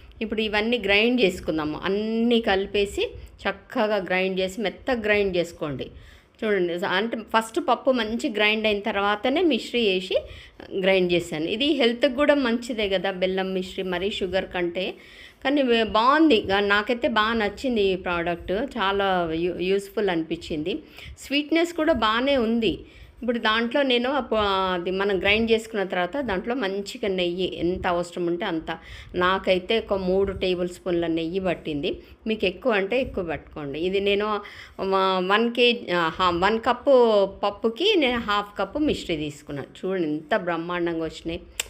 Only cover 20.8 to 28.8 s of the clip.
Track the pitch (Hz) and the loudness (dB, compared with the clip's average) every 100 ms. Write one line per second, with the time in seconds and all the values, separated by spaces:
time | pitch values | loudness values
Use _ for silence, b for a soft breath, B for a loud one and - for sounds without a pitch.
20.8 | - B B B - 277 294 320 339 339 | -8 B B B -4 -2 0 0 0 0
21.8 | 311 269 214 226 269 277 220 233 220 - | 0 2 2 2 2 2 2 2 0 -2
22.8 | - B B B 233 233 226 220 233 294 | -8 B B B -4 -2 0 0 0 2
23.8 | 277 240 247 285 247 220 202 190 190 180 | 2 2 0 -2 0 0 2 2 0 0
24.8 | 175 190 196 190 196 214 226 220 220 208 | -2 0 0 2 2 2 4 0 0 -4
25.8 | 185 185 175 277 247 190 226 262 196 196 | -2 -2 -2 -2 -4 -4 -4 -4 -4 -4
26.8 | 202 - 208 185 175 175 180 - 170 185 | -8 -6 -2 0 -2 -2 -4 -2 -2 -2
27.8 | 185 175 175 - 175 170 196 165 160 165 | 0 -2 -2 -4 -2 -2 -2 -4 -6 -10